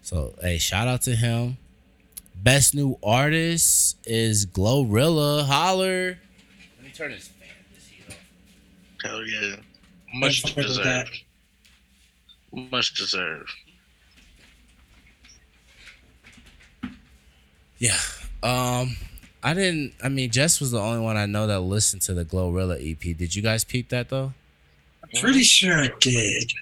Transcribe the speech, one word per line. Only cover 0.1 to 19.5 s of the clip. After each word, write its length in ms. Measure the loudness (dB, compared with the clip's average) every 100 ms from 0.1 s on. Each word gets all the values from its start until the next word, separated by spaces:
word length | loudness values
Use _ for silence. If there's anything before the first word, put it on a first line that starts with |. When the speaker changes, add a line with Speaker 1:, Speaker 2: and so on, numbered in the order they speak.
| -4 -4 -4
Speaker 1:
hey, 160 | -2 0
shout 300 | 0 0 0
out 160 | 0
to 120 | 0 0
him. 420 | 2 0 -2 -6 -14 _ _ _ _ -20 -20
Best 400 | -2 4 6 4
new 240 | 2 0 -2
artist 920 | 2 2 4 2 0 2 2 4 2 -2 -4
is 400 | 0 2 2 0
Glorilla. 960 | 0 2 4 4 4 4 4 2 0 2
Holler. 720 | 2 2 2 0 -2 -4 -8 -18 -20 -20 -20 -20 _
Let 60 |
me 80 | -20
turn 200 | -14 -12
this 160 | -12 -16
fan, 200 | -20 -20 -20 _
this 140 | -20 -20
heat 160 | -20 -20
off. 80 | -20 -20 _ _ -20 _ -20 -20 -12
Speaker 2:
Hell 220 | -10 -8 -8
yeah. 300 | -6 -6 -8 -18 _ _ -20 -14
Much 80 | -4
Speaker 3:
Let's 200 | 0 0
talk 100 | -2
about 160 | -4 -4
Speaker 2:
deserved. 540 | -2 0 -2 -4 -14 -18 _ _ _ _ _ _ _ _ _ _ -20 _
Speaker 3:
that. 180 | -16 -6
Speaker 2:
Much 220 | -2 -2 -4
deserved. 540 | -4 -4 -4 -6 -12 -18 _ _ _ _ _ _ -20 -20 -20 _ _ _ _ -20 -20 _ -20 -20 _ _ _ -20 -20 -20 _ _ -20 -20 -20 -20 -20 _ -14 -14 -20 _ _ _ _ _ _ _
Speaker 1:
Yeah. 200 | -2 -2 -4 -10 -14 -6
Um, 540 | -2 0 0 -2 -4 -6 -12 -18 -20 _
I 120 | -4